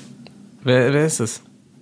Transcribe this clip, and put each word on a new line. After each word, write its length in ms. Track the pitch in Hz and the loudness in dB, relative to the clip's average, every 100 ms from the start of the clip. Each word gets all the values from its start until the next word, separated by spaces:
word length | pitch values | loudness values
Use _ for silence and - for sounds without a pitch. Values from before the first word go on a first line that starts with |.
| - - - - - - | -18 -20 -20 -20 -20 -6
Wer, 300 | 127 127 123 | 0 2 2
wer 120 | 143 156 | 2 0
ist 140 | 156 | -2
es? 220 | 110 - - - _ - | -6 -8 -18 -20 _ -20